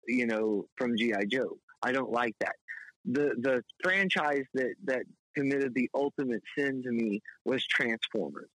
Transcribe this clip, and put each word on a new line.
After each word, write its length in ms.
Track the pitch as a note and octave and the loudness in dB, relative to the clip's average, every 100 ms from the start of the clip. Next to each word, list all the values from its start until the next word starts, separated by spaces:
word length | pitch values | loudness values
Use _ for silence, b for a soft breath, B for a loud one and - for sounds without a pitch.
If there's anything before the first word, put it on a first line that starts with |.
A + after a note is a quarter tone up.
| - | 0
you 180 | B2 A#2 | 0 2
know, 400 | A2 A2 G2+ - - | 2 2 0 -4 -4
from 200 | B2+ A#2 | 0 2
G 160 | A#2 | 2
I 120 | G2+ G#2 | 2 0
Joe? 320 | C3 G#2 - _ B | 0 -2 -6 _ B
I 80 | A#2 | -2
don't 200 | C3 A#2+ | 0 0
like 240 | A#2+ A#2+ - | 0 0 -2
that. 160 | F#2 - - B B _ - | -6 -6 -12 B B _ -2
The, 300 | B2+ D3 A2+ | 2 2 2
the 240 | C3 B2+ - - | 2 0 -2 -4
franchise 640 | F#3 F#3+ F#3+ F#3 D3 C#3+ C3 C#3 | 0 2 2 2 2 0 0 -2
that, 180 | B2+ - G2+ | -2 -2 -2
that 180 | B2+ - - _ - | -2 -2 -14 _ -2
committed 400 | C#3 C#3 C3+ A#2+ | 0 2 0 0
the 140 | B2 | 0
ultimate 480 | C3 C#3 - C3+ A2 - - | 0 -2 -2 -2 -2 -4 -2
sin 240 | C#3 C3+ | -2 -2
to 80 | B2+ | -2
me 300 | A#2 A2+ G2+ B B | 0 0 -2 B B
was 220 | - B2+ - | -2 -2 0
Transformers. 840 | - B2+ A2+ - A2+ D2+ C#2+ - | 0 2 0 -2 -2 -4 -6 -14